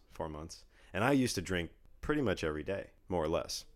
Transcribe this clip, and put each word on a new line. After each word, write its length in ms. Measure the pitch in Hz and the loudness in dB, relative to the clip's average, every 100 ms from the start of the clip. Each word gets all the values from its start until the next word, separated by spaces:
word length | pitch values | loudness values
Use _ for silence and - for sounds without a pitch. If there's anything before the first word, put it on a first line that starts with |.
| - | -14
four 160 | - 80 | -8 -6
months. 360 | 76 82 - - - - | -6 -10 -14 -20 -20 -6
And 120 | 90 | 0
I 80 | 120 | 4
used 220 | 139 120 - | 4 4 0
to 60 | |
drink 280 | 85 90 82 - - - | 0 0 -2 -8 -20 -12
pretty 220 | - 151 | -2 0
much 220 | 120 90 | 2 2
every 180 | 80 76 | 0 -2
day, 280 | 76 98 - _ - | -4 -4 -6 _ -4
more 140 | 90 | 0
or 60 | 78 | 2
less. 360 | 82 - - - | 0 -2 -8 -10